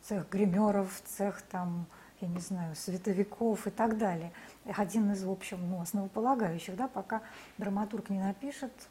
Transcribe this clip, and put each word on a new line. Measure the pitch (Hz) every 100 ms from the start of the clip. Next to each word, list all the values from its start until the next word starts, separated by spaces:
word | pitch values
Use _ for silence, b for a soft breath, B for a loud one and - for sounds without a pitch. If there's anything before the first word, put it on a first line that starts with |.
цех | - 208 156
гримеров, | 196 208 175 214 202 190 -
цех, | - - 202 190
там, | - 185 180 175 170 B B -
я | 180
не | 175
знаю, | 175 185 170 156
световиков | - 185 185 185 202 - 233 202 -
и |
так | - 226 220
далее. | 214 170 170 B B B -
Один | 202 202 220 208
из, | 202
в | 190
общем, | 190 - 185 175
ну, | 185
основополагающих, | 170 202 196 214 233 269 208 170 - 185
да, | 262
пока | 214 190 220 220 B B -
драматург | 202 196 208 214 -
не | 196
напишет | 190 196 277 277 254 - -